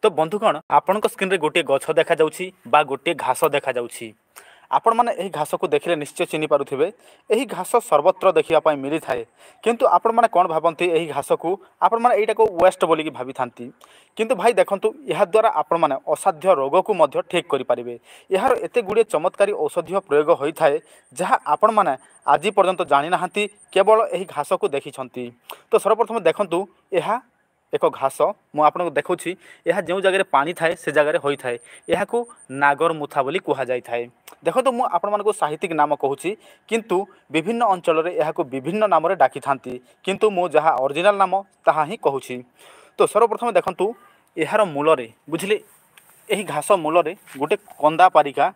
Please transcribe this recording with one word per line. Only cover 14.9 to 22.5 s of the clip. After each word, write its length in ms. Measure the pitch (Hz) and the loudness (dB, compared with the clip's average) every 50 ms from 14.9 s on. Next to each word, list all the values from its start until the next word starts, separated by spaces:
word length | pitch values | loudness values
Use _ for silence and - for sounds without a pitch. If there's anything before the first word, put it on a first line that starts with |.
| - - 285 | -4 -4 -8
ଏହାଦ୍ୱାରା 440 | 226 160 160 202 180 170 220 220 226 - | -6 0 0 0 2 2 2 2 2 0
ଆପଣମାନେ 420 | - 151 _ 170 170 165 147 143 - _ - | 0 -2 _ 0 0 2 0 -2 -4 _ -4
ଅସାଧ୍ୟ 340 | 165 - - 196 180 156 - 190 185 143 | -4 0 0 -2 -2 0 2 2 2 2
ରୋଗକୁ 300 | 135 135 143 185 180 - 208 175 | 2 2 2 2 2 2 2 2
ମଧ୍ୟ 160 | 156 143 - 160 180 _ | 2 2 2 -4 -6 _
ଠିକ୍ 200 | - 175 156 - | -4 -4 -2 -2
କରିପାରିବେ। 420 | - 135 127 _ 123 120 120 120 120 117 _ _ - - _ _ | -4 -4 -2 _ -2 -2 -2 -4 -12 -14 _ _ -20 -20 _ _
ଏହାର 220 | 190 185 214 269 247 - - | -2 0 2 2 0 0 -2
ଏତେ 140 | 165 _ 247 | -2 _ -2
ଗୁଡ଼ିଏ 220 | 220 185 - 226 226 | -2 0 0 0 0
ଚମତ୍କାରୀ 460 | _ - 156 160 190 - - 202 202 202 | _ 0 -2 -2 -2 0 0 0 0 0
ଔଷଧୀୟ 440 | - 151 143 - 175 170 160 180 196 | -4 -4 -4 -4 -4 -6 -2 -4 -6
ପ୍ରୟୋଗ 280 | - _ 139 147 151 147 170 | -2 _ 2 2 4 4 2
ହୋଇଥାଏ, 400 | 127 135 151 165 - 160 151 143 165 _ _ _ _ _ _ | 2 2 -6 -2 2 2 2 2 0 _ _ _ _ _ _
ଯାହା 240 | - - 175 185 254 - - | -10 -8 0 0 0 0 2
ଆପଣମାନେ 460 | - 151 - - 220 220 214 196 160 135 - _ _ _ _ _ | 0 0 2 2 2 4 4 0 0 -2 -6 _ _ _ _ _
ଆଜି 240 | - 143 147 151 208 | 0 0 2 2 0